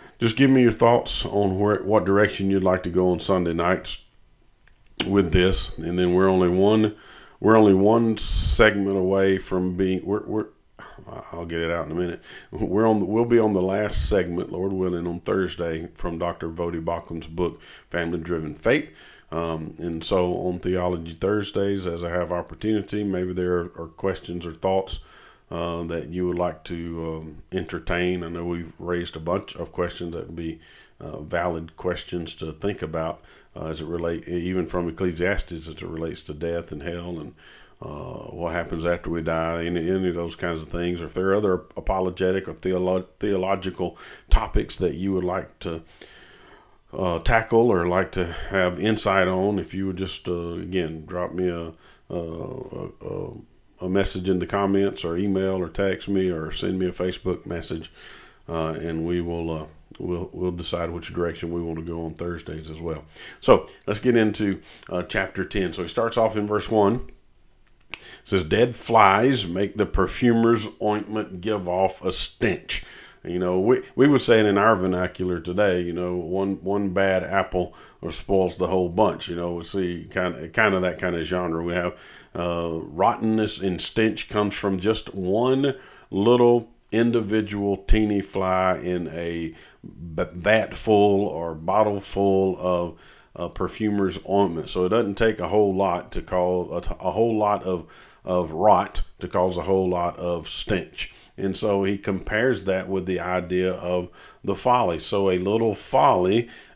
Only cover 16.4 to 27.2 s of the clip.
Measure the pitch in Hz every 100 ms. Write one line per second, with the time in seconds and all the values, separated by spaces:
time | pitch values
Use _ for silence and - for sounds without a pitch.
16.4 | 82 82 87 85 82 82 - 85 80 82
17.4 | 87 - - - - 85 85 85 80 82
18.4 | 78 76 113 147 - - - - - 80
19.4 | 85 80 78 80 85 82 - 98 90 90
20.4 | 90 90 90 90 90 87 82 82 95 107
21.4 | 101 104 98 98 90 85 85 87 85 87
22.4 | - - 107 107 95 107 104 92 92 90
23.4 | 90 87 87 - 82 - 95 92 - 87
24.4 | 87 80 95 95 95 - - - - _
25.4 | - 85 85 85 82 82 67 90 90 87
26.4 | 87 - - 85 85 82 82 80